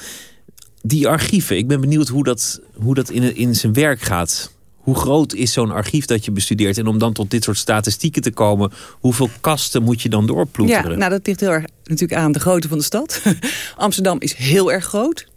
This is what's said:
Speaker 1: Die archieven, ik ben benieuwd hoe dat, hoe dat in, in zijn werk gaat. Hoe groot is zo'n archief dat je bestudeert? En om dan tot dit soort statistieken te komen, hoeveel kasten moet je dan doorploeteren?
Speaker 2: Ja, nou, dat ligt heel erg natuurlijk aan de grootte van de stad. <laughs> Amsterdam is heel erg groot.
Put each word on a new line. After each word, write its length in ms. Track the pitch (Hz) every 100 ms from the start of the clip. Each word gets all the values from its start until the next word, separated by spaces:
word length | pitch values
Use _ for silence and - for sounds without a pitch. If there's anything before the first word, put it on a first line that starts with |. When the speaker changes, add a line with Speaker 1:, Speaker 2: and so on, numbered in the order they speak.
| - - - - - - - -
Speaker 1:
Die 260 | 113 147 139
archieven, 500 | 156 - 202 - 92
ik 100 | 123
ben 140 | 143
benieuwd 260 | 135 151 139
hoe 160 | 131
dat, 380 | 127 123 - - -
hoe 220 | - 113 131
dat 140 | 127
in, 260 | 120 123 -
in 200 | 120 113
zijn 180 | 107
werk 280 | 110 151 127
gaat. 520 | - 90 85 - - _ _ _
Hoe 200 | - 131
groot 380 | - 147 147
is 200 | - 123
zo'n 180 | - 113
archief 340 | 95 104 156 139
dat 200 | 117 110
je 60 |
bestudeert? 460 | 101 - 107 101 101
En 100 | 110
om 100 | 107
dan 160 | 110
tot 180 | 110 104
dit 120 | 117
soort 140 | 113 101
statistieken 640 | - 107 104 - 160 -
te 100 | -
komen, 400 | - 104 101 101 - - -
hoeveel 300 | 127 120 123 -
kasten 420 | 165 147 - 127
moet 180 | 117 117
je 80 | 120
dan 160 | 107 107
doorploeteren? 680 | 127 160 - 226 220 165
Speaker 2:
Ja, 60 | 170
nou, 120 | 190
dat 160 | 196 202
ligt 120 | 185
heel 120 | 196
erg 140 | 160 156 -
natuurlijk 360 | - 156 170 165
aan 120 | 160
de 80 | 147
grootte 280 | 175 180 160
van 100 | 156
de 60 |
stad. 380 | 147 214 311 - 214 170 240
<laughs> 280 | - - -
Amsterdam 440 | 208 196 190 170
is 140 | -
heel 380 | - 131 190 185
erg 140 | 190 180
groot. 420 | 208 269 330 -